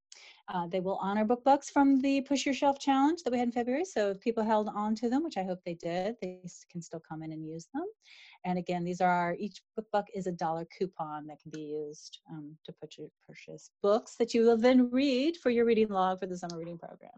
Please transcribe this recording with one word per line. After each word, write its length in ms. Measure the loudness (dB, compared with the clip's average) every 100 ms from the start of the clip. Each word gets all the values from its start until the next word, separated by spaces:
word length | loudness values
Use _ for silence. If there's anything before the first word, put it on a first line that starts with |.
| _ -20 -20 -20 -8
uh, 180 | -6 -4
they 120 | -4
will 180 | -2 -4
honor 240 | -2 0 2
book 180 | 2
bucks 260 | 4 4 2
from 320 | 4 6 6
the 200 | 4 0
Push 240 | 0 0 0
Your 80 |
Shelf 260 | 2 2 2
Challenge 420 | 2 2 2 2
that 80 | -2
we 80 | 0
had 80 | 0
in 40 |
February. 340 | -2 -2 -2 -2
So 260 | 0 0
if 80 | 0
people 240 | -2 0
held 260 | 2 2 0
on 220 | -2 -2 -2
to 140 | 0
them, 140 | 0
which 140 | -2 -4
I 60 |
hope 160 | -4 -6 -6
they 100 | -8
did, 400 | -4 -2 -4 -6
they 180 | -10 -10
s-, 220 | -16 -18 _
can 120 | -14
still 200 | -12 -14 -12
come 160 | -12
in 80 | -10
and 160 | -10 -10
use 200 | -12 -10
them. 120 | -8 -8 -10 _ -20 -20 _ -4
And 120 | -4
again, 260 | -2 -4
these 160 | -4 0
are, 380 | 2 2 0 -4
each 220 | -8 -10 _ -12
book 100 | -4
buck 140 | -4 -4
is 140 | -6 -6
a 40 |
dollar 360 | -4 -2 -4 -6 -6
coupon 480 | -6 -6 -8 -8 -10
that 120 | -16
can 120 | -14
be 100 | -12
used, 580 | -8 -8 -8 -12 -18 -20 -16
um, 280 | -14 -14 -18 -20
to 80 |
put 240 | -18 -18 -16
your 100 | -18 _ _
purchase 460 | -20 -18 -18 -20 _
books 340 | 2 2 0 -4
that 140 | 2
you 100 | 6
will 140 | 6 6
then 320 | 6 6 6
read 480 | 4 2 2 0 0
for 120 | 0
your 140 | 2
reading 240 | 4 4 4
log 320 | 2 0 0
for 60 | -6
the 120 | -8
summer 200 | -8 -8
reading 200 | -10 -12
program. 340 | -14 -18 -20